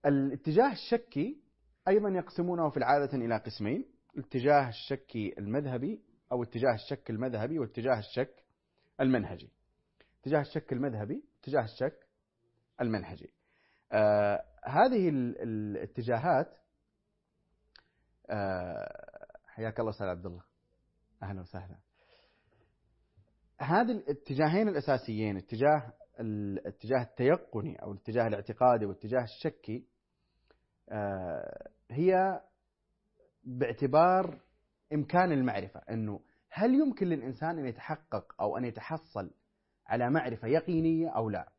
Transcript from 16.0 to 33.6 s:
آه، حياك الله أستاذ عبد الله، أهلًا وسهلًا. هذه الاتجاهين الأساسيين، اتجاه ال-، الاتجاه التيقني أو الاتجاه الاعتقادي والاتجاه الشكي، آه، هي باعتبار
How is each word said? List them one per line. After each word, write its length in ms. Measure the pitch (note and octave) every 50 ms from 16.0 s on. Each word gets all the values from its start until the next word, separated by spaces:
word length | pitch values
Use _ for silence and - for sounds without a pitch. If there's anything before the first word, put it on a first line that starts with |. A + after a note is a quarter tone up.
| A#2 A#2+ A#2+ A2+ - F3 - C3+ E3+ - - _ _ _ _ _ _ _ _ _ _ _ _ _ _ _ _ _ _ _ _ _ _ _ _ - _ _ _ _ _ _ _ _ _ -
آه، 1000 | G#2 G#2 G2+ G2 F#2+ F2+ F2+ F2+ D#2+ A1 G#1 - - - - - - - - _ - - _
حياك 340 | - - - A2+ A2+ G#2+ -
الله 120 | A2+ A2
أستاذ 160 | G#2 - G#2 F#2+
عبد 180 | F2+ F2 F2
الله، 180 | F#2+ F2 F2 - _ _ _ _ _ _ _ _ _ _ _ _ _ _ _ -
أهلًا 180 | G2+ G2 F#2
وسهلًا. 360 | F2+ F#2 - F#2+ F#2 F#2 - - _ _ _ _ _ _ _ _ _ _ _ _ _ _ _ _ _ _ _ _ _ _ _ _ _ _ _ _ _ _ _ _ _ _ _ _
هذه 320 | C#3 C3+ E3+ G3+ A#3+ A3+
الاتجاهين 760 | B3 G#3+ - - D3 - - - C#3 C3 D#3 D3+ E3 G3 A3 G#3+
الأساسيين، 720 | F#3+ D3+ C3 - C3+ C3 - - A2 G#2+ A2 G#2+ G2+ F#2+
اتجاه 560 | F#2 _ - A2 C3 D3 D3+ D3+ A#2+ A2 - _ - _ _ -
ال-، 400 | A#2 A2+ G#2+ G#2 G#2 G2+ G2 -
الاتجاه 420 | - F2 G2+ _ - G#2+ C3+ B2+
التيقني 800 | A#2+ - _ - B2 C3 E3 F3+ - - - A2 G2+ D#3 - -
أو 100 | - -
الاتجاه 360 | G2+ G2+ _ - A2 A#2+ A2+ A2+
الاعتقادي 580 | G#2 G2+ G2+ - A2 - B2+ B2+ B2 A#2 G#2+
والاتجاه 380 | G2+ F#2+ - - G#2+ A#2+ B2+ A#2+
الشكي، 640 | A2 - - - D#3+ - _ - - A2 B2 - _ _ _ _ _ _ _ _ _ _ _ _ _ _ _ _ _ _ _ _ -
آه، 800 | - G#2+ G#2 G2+ G2 F#2+ F#2 F2 D#2+ B1 G1+ - - - - - _ _ _ _
هي 500 | A#2+ C3+ E3+ F#3 F#3 F#3 F#3+ F#3+ F#3 - - _ _ _ _ _ _ _ _ _ _ _ _ _ _ _ _ _ _ _ _
باعتبار 960 | B2+ B2+ B2